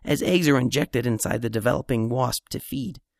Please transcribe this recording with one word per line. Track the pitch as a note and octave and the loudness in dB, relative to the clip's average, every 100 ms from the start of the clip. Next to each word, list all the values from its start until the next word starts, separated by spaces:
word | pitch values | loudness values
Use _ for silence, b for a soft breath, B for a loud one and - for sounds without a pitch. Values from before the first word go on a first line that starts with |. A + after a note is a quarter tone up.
as | - D3 | -2 0
eggs | - F3+ D#3 | 2 4 6
are | C3+ | 4
injected | B2+ C3+ B2 A#2+ A#2+ | 4 0 0 -2 0
inside | A2 - A2+ | 0 0 -2
the | A#2 | -2
developing | A2+ A#2+ C3+ - A#2 A2+ | 0 0 0 0 -2 0
wasp | B2 B2 - - | 0 -2 -2 -8
to | - | -10
feed. | - D3 A2 - _ | -8 -8 -8 -10 _